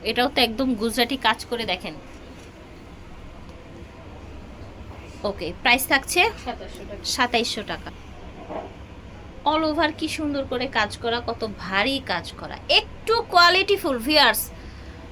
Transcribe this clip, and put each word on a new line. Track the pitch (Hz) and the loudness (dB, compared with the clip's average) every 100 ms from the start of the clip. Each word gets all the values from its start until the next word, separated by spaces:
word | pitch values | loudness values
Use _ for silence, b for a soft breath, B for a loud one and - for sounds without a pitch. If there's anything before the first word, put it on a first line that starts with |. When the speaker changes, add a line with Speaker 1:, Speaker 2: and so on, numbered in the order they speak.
Speaker 1:
এটাও | 214 226 254 | -2 2 2
তো | 294 | 4
একদম | 233 220 262 | 2 2 0
গুজরাটি | 226 226 220 240 269 | 2 0 2 2 4
কাজ | 220 233 | 2 2
করে | - 233 220 | -2 -4 -2
দেখেন। | 180 185 151 - - - - - - - - - - - - - - - - - - - - - - - - - - - - - - - - | -2 -4 -10 -14 -16 -16 -16 -18 -18 -18 -18 -18 -16 -16 -14 -14 -14 -16 -16 -16 -16 -16 -16 -16 -14 -14 -14 -14 -14 -14 -14 -14 -14 -14 -6
ওকে, | 214 196 165 175 | -6 -4 -6 -2
প্রাইস | 262 254 - | 4 4 6
থাকছে | 277 - 349 427 - | 2 4 4 4 2
Speaker 2:
সাতাইশশো | 254 233 180 - 196 | -8 -8 -10 -12 -12
টাকা। | 202 | -8
Speaker 1:
সাতাইশশো | - - 247 240 233 - | -6 0 2 2 0 -2
টাকা। | 190 165 160 - - - - - - - - - - - - - - - | -6 -6 -8 -12 -14 -14 -14 -14 -10 -10 -10 -14 -14 -14 -14 -14 -14 -4
All | 285 311 311 | 0 2 2
over | 302 302 302 | 2 2 0
কি | 320 | -4
সুন্দর | 311 302 285 | -2 0 0
করে | 269 247 247 | -2 -2 0
কাজ | 233 208 - | 0 0 0
করা, | 233 233 - | -2 0 -2
কত | 226 220 190 | -4 -6 -6
ভারী | 175 190 226 269 - | 0 2 4 2 0
কাজ | 180 - | -2 -2
করা, | - 156 - - | -10 -10 -10 4
একটু | 370 440 - - 466 | 4 4 -4 2 2
কোয়ালিটিফুল | - 359 349 359 381 392 339 254 | 6 8 10 8 6 4 4 0
ভিউয়ার্স। | 226 302 254 214 - B B B B B B | 4 8 8 6 -2 B B B B B B